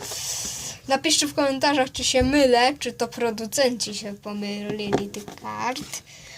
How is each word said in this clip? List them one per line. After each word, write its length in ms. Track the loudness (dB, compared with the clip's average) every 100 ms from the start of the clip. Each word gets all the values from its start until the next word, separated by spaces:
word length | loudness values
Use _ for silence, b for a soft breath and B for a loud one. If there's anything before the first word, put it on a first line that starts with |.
| B B B B B B B B 0
Napiszcie 380 | 2 4 2 2
w 80 |
komentarzach, 580 | 2 2 2 4 4 2
czy 120 | 0
się 180 | 0 4
mylę, 520 | 4 6 6 6 4 2
czy 140 | -6
to 160 | -4 -6
producenci 840 | -2 -2 -2 -4 2 2 0 -6
się 200 | -8 -10
pomylili 920 | -10 -10 -6 -6 -6 -6 -6 -2 -2 -4
tych 160 | -10
kart. 800 | -14 -14 -10 -6 -4 -4 -8 -12 B B B